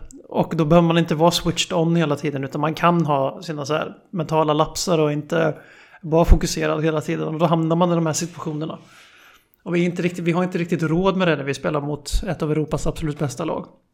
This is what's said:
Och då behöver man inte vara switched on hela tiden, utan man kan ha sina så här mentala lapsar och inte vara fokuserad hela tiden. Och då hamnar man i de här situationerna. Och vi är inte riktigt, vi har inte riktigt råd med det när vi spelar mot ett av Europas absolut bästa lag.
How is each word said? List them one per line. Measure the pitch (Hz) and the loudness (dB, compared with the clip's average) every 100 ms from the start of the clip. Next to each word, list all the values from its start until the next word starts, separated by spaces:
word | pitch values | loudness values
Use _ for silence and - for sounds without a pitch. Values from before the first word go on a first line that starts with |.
| - - - | -14 -18 -6
Och | - - 165 | -2 0 0
då | |
behöver | 151 170 170 | 4 6 6
man | 170 | 4
inte | 165 | 2
vara | 151 165 | 4 4
switched | 165 175 165 - 180 | 4 0 -2 -2 0
on | 165 170 | 2 2
hela | 156 143 | 2 0
tiden, | 151 139 | -2 -4
utan | 135 151 | -6 -2
man | 151 | -2
kan | 151 170 175 151 | 2 2 4 2
ha | 139 135 196 | 2 0 -4
sina | 165 151 143 | -10 -8 -4
så | |
här | 151 - - _ | -2 -4 -10 _
mentala | 180 156 160 156 | -6 -2 0 2
lapsar | 151 147 - - 165 | 2 2 -2 0 2
och | 151 | 2
inte | 147 147 165 160 - - - - - | 0 -2 0 0 -2 -12 -20 -20 -16
vara | 165 160 | 0 2
fokuserad | 170 - 175 - 156 156 | 8 6 6 -2 -2 0
hela | 160 156 | 0 0
tiden. | 151 160 156 | -2 -4 -4
Och | 156 | 0
då | 165 | 2
hamnar | 165 160 170 | 2 2 2
man | 180 | 2
i | |
de | 170 160 | 2 0
här | |
situationerna. | 151 165 - 160 151 165 - - - - - - - _ _ | -2 -6 -8 -8 -8 -8 -10 -18 -20 -20 -20 -20 -20 _ _
Och | - | -4
vi | 175 | 0
är | |
inte | 175 175 | 0 0
riktigt, | 170 - | -4 -2
vi | 170 | -2
har | 170 | -2
inte | 180 180 | -2 -4
riktigt | 170 165 | -2 -2
råd | 160 160 196 185 | 0 0 2 2
med | 180 | 2
det | 147 | 0
när | |
vi | 139 | -2
spelar | 131 180 151 | -4 -4 -4
mot | 143 147 - - 220 | -4 -8 -4 -2 -2
ett | 156 | -4
av | 156 | -2
Europas | 151 147 147 - | -2 -2 -2 -4
absolut | 151 160 147 | -4 -6 -4
bästa | 143 - | -6 -4
lag. | 160 - 180 _ _ | -6 -6 -8 _ _